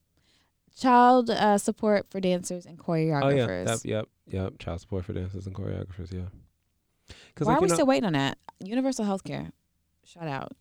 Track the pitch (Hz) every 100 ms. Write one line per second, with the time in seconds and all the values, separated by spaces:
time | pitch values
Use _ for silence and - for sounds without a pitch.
0 | _ _ _ _ _ _ _ - 254 247
1 | 247 254 233 208 208 202 - 214 214 202
2 | - 190 185 180 180 180 175 165 - 165
3 | 160 147 139 143 117 90 104 113 - 107
4 | - _ _ 95 95 - - 85 - 98
5 | 90 95 92 98 95 98 98 95 92 92
6 | 85 92 90 - - _ _ _ _ _
7 | - - - - 156 269 359 339 269 269
8 | 220 147 135 - - - 190 240 269 254
9 | 208 196 - 139 - - _ _ _ _
10 | _ 175 165 135 - -